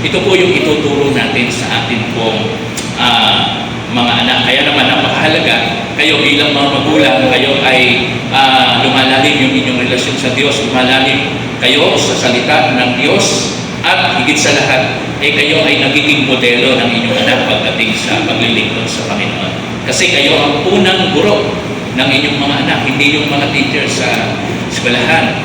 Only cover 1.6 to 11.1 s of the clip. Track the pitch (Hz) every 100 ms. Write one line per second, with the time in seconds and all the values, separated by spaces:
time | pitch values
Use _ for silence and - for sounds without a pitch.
1.6 | 113 113 117 117 110 120 110 107 113 -
2.6 | - - - - 120 117 107 107 - -
3.6 | - - - 120 120 120 123 120 120 131
4.6 | 147 143 131 - - - 156 160 123 117
5.6 | - - - - 151 151 - - 285 285
6.6 | 139 135 147 156 139 131 131 127 135 139
7.6 | 123 127 123 123 120 - - - 262 262
8.6 | 247 - 262 254 262 262 262 294 262 262
9.6 | 254 123 123 127 - 135 131 127 143 139
10.6 | 139 127 127 131 135